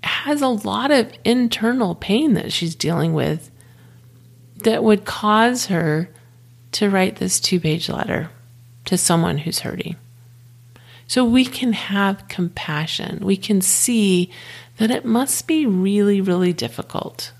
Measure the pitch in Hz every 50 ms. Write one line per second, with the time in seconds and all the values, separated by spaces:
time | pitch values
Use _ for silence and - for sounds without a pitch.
0 | - - - - - 277 294 294 277 262 247 208 214 208 196 214 247 277 302 262
1 | 226 - - - - - 240 254 247 233 - - 208 233 247 262 233 185 170 -
2 | - - 196 233 311 311 220 160 - - - - 170 165 165 - - 147 170 156
3 | 147 165 160 151 131 147 156 160 - - - - - - - - - - - -
4 | - - _ - - - - - - - - - - 226 220 - - 220 214 208
5 | - - - - - 208 208 214 226 240 247 247 - - 190 165 165 156 151 156
6 | 175 - - - - - _ - - - - - - - - - 208 202 196 190
7 | 185 - - - - 185 - - - - - 180 165 156 151 170 - - - -
8 | - - - - 165 165 - - - - - - - - - - - - - 180
9 | - - 175 165 165 170 165 147 151 165 - - - - - - - - - -
10 | - - - - - - - - - - - - - - - - - - - -
11 | - - - 254 254 233 233 254 254 254 - - 254 247 220 185 - - 196 196
12 | 196 196 196 196 - - - - 180 170 - - - - 151 151 160 160 - -
13 | - - - - - 185 196 196 - - 214 196 185 - - - - - 240 226
14 | 208 196 185 175 180 180 - - - - - - - - - - 214 220 247 -
15 | - 233 220 233 269 269 - - - - 320 311 302 240 190 180 185 196 202 208
16 | 202 202 202 196 190 196 180 180 180 180 175 - - 117 - - - - - -
17 | - - - - - - - -